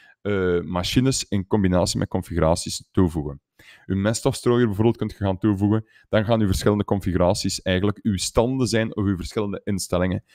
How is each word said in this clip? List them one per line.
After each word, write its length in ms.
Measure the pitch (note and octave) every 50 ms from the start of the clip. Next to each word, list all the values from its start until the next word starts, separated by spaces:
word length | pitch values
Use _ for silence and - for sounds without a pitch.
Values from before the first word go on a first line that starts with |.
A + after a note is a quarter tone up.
| _ _ _ _
eh, 400 | - G2+ G#2 F#2+ F#2 F2+ F2 F2
machines 600 | F2 - F#2 F2 F2+ - - C3 B2+ C3+ C3 - -
in 240 | - - G2+ F#2
combinatie 520 | - - G#2+ F#2+ F#2 F2+ F2+ F#2 G2+ - A2
met 80 | G2
configuraties 800 | - - F#2+ F2+ - E2 E2+ D#2+ D#2+ E2+ - - - - - - _
toevoegen. 500 | _ - F#2 E2+ D#2+ E2 C#2+ C#2+ C#2 C#2 _ _ _ - - - - - _
Uw 100 | - F#2+
meststofstrooier 680 | G2 G2 G#2+ A#2+ - - C#3 A2+ - - B2 A#2+ A#2+ B2
bijvoorbeeld 320 | A2 G2 G2 A2 A#2 A2+
kunt 140 | - G#2+ A2
je 60 | -
gaan 200 | - G2+ G2 F#2
toevoegen. 500 | F2 - A2 G#2 F#2+ G2+ G#2 G#2+ A2 A2 _ _ _ _ _
Dan 160 | - G#2+ G#2+
gaan 140 | G#2 A#2 A2
uw 80 | G#2+
verschillende 360 | F#2+ F#2+ - - G#2 G#2 G#2 G2+
configuraties 800 | - G#2 G2 - G2 E2+ E2 F2 F2+ G#2 - - F#2+ - -
eigenlijk 380 | - F#2+ F#2 F#2 F#2+ G#2 G2+ -
uw 160 | - A2+ G2+
standen 500 | F2+ - - - B2 A2+ B2 C3+ C3 B2+
zijn 280 | G2 A2+ A2 A2+ A2 -
of 100 | G#2+ G2+
uw 100 | G2+ G2
verschillende 460 | E2 F2 - - A#2 G#2 G2+ G2 - -
instellingen 600 | - G2+ F2+ - - F#2 F2 F2+ F#2 F2+ G2 - _